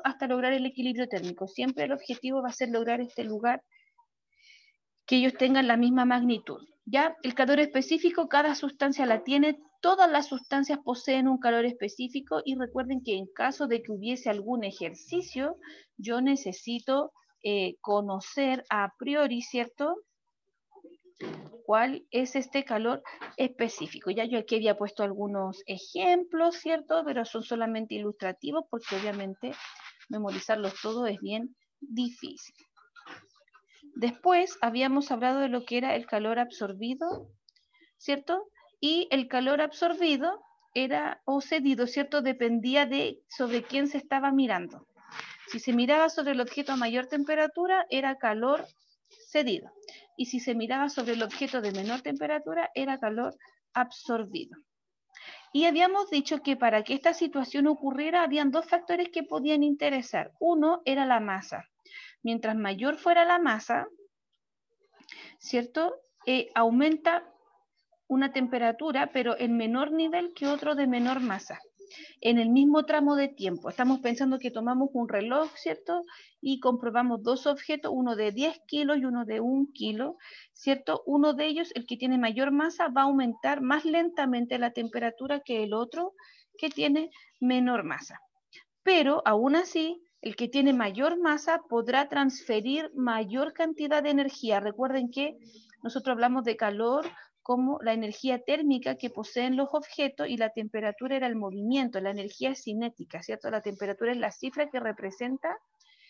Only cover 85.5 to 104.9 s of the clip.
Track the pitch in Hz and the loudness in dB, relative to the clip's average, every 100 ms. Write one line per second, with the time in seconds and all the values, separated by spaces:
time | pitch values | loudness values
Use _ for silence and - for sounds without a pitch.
85.5 | 233 214 214 240 311 359 381 - - _ | -4 -2 -2 -2 -4 -6 -8 -20 -20 _
86.5 | - 311 285 294 294 320 - - - 247 | -8 -8 -2 0 0 -2 -10 -20 -4 0
87.5 | 254 247 240 160 131 - - _ _ _ | 2 2 0 -2 -8 -10 -20 _ _ _
88.5 | - _ _ - 359 269 302 - 214 254 | -20 _ _ 4 6 6 4 4 4 4
89.5 | 311 359 339 320 339 _ _ - 202 233 | 4 2 0 -2 -4 _ _ -10 -4 -2
90.5 | 269 277 254 208 196 285 349 339 294 302 | 4 4 4 2 0 0 2 2 2 2
91.5 | 330 - 233 226 262 285 285 269 262 - | 0 0 -2 2 2 2 2 2 0 -2
92.5 | 214 214 285 311 285 247 226 208 240 302 | 0 0 -2 -2 -2 0 0 -2 -2 -2
93.5 | - 330 320 294 294 294 285 277 - 226 | -2 -2 -2 0 2 2 2 2 -2 0
94.5 | 202 208 208 262 269 240 269 285 - - | 0 0 -2 -2 0 -2 -2 -4 -6 -18
95.5 | - _ _ 233 269 262 233 240 254 233 | -20 _ _ -8 -4 -2 2 2 2 -2
96.5 | 226 214 202 233 269 339 - - _ - | 0 0 0 0 0 -2 -8 -20 _ -2
97.5 | 247 254 294 226 226 214 208 262 247 247 | 0 0 0 -2 -2 -2 -4 -2 -2 0
98.5 | 302 294 254 262 262 240 - 214 247 247 | 0 2 2 0 -4 -6 -8 -8 -2 0
99.5 | 254 277 302 294 - 277 277 294 240 220 | 0 0 -2 -4 -4 -4 -2 -4 -2 -2
100.5 | 220 214 220 214 208 262 269 254 233 196 | -2 -6 -4 -4 -4 -4 -2 0 -2 -4
101.5 | 196 208 269 247 202 190 202 202 - 254 | -4 0 0 0 -2 -4 -4 -6 -4 -4
102.5 | 262 - 214 233 233 - 160 175 220 233 | -4 -6 -6 -6 -8 -14 -12 -10 -8 -6
103.5 | 220 208 196 202 196 233 247 214 - 254 | -6 -6 -6 -6 -4 -2 -2 -4 -6 -8
104.5 | 277 294 262 226 | -4 -4 -4 -6